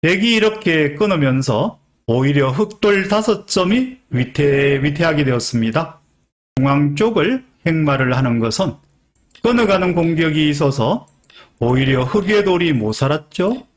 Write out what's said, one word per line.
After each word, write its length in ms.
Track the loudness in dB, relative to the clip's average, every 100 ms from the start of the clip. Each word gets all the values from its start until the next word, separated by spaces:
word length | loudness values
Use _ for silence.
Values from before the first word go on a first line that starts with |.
백이 320 | 0 0 0
이렇게 600 | 2 0 -2 -2 0 0 0
끊으면서 840 | -2 0 0 0 0 -2 -2 -6 _ _ -2
오히려 420 | 0 2 2 0
흑돌 580 | 0 -4 -2 0 0 0
다섯 380 | 0 0 -2 -2
점이 540 | -2 0 0 -2 -8 _
위태위태하게 1120 | -4 -4 0 0 2 2 2 -2 0 0 2
되었습니다. 760 | 0 0 -2 -2 0 -2 -4 -10 _ _ _ _ _ -2
중앙 400 | 0 2 0 0
쪽을 500 | 0 0 0 -2 -6 _ -4
행마를 500 | 0 0 0 0 0
하는 220 | 0 0
것은 340 | -2 -2 -4 -6 _ _ _ _ _ -4
끊어가는 500 | 0 2 2 2 0
공격이 560 | 0 0 0 0 2 0
있어서 560 | 2 0 0 0 -2 -6 _ _ -20 -20 _
오히려 460 | 0 0 2 0 0
흑의 380 | -2 2 0
돌이 300 | 2 0 0
못 200 | 0 -2
살았죠. 760 | -2 -2 -2 -6 -4 -4 -4 -10